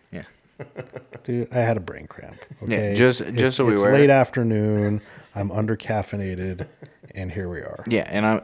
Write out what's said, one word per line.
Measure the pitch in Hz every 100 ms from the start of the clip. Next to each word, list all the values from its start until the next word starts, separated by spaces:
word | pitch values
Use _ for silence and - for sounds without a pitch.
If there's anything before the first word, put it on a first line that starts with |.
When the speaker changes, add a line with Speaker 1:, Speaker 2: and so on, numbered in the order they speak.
| _
Speaker 1:
Yeah. | 85 - _ _ - - - - - - 123
Speaker 2:
Dude, | - 120 117
I | 123
had | 117 110
a |
brain | 85 - -
cramp. | - - - - - 107
Speaker 1:
Yeah, | 110
Speaker 2:
Okay? | 104 101
Speaker 1:
just, | 127 123
Speaker 2:
It's, | 78 120
Speaker 1:
just | 131 127
so | 123
we |
Speaker 2:
it's | 104 101
Speaker 1:
were |
Speaker 2:
late | 139 143
afternoon. | 135 123 - 113 107 107 104 104 104 - - - 104
I'm | 98
undercaffeinated, | 98 110 110 - 107 - 101 95 90 95 87 - _ - _ -
and | - 92
here | 85 90
we | 85
are. | - - -
Speaker 1:
Yeah, | 110 -
and | 101 107
I, | 110